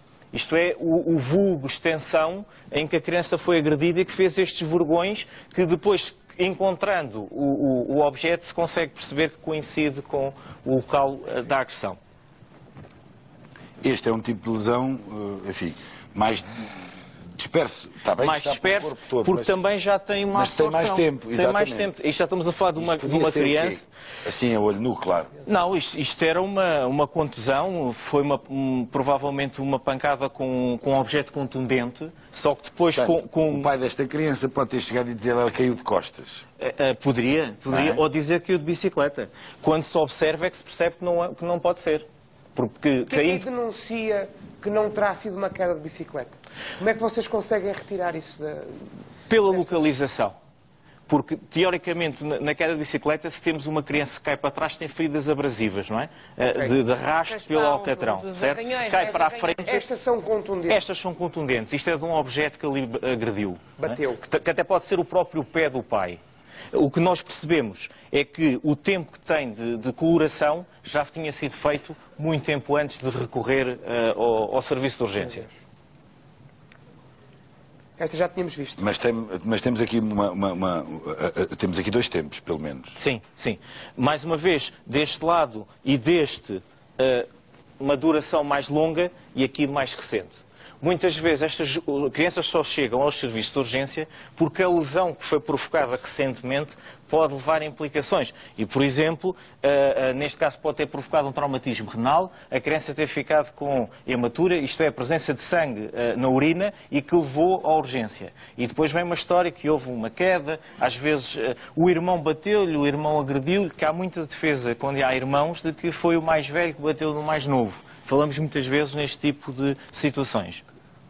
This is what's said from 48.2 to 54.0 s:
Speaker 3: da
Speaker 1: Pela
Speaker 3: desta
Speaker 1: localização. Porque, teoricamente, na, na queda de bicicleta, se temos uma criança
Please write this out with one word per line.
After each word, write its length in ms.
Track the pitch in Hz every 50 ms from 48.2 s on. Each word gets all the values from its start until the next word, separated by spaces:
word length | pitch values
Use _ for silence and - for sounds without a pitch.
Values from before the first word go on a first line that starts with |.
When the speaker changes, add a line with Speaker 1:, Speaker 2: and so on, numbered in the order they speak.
| 160 - - 151
Speaker 3:
da 200 | 151 151 151 151 - - - - - - - - - - - - -
Speaker 1:
Pela 240 | - 226 226 202 196
Speaker 3:
desta 60 | 185 185 165 - 175
Speaker 1:
localização. 680 | 165 156 151 135 131 139 131 - - 113 98 - - - - - _ _ _ _ _ _ - - - -
Porque, 300 | - 151 143 - - 160
teoricamente, 880 | - - - - 160 180 185 180 160 - 180 170 170 170 156 127 - 147
na, 160 | 151 147 -
na 160 | 147 147 151
queda 180 | - 170 160 165
de 60 | 151
bicicleta, 500 | 151 - - 143 - 147 156 156 - 165
se 100 | - -
temos 260 | - 170 160 151 135
uma 160 | 156 156 151 143
criança 340 | - 143 147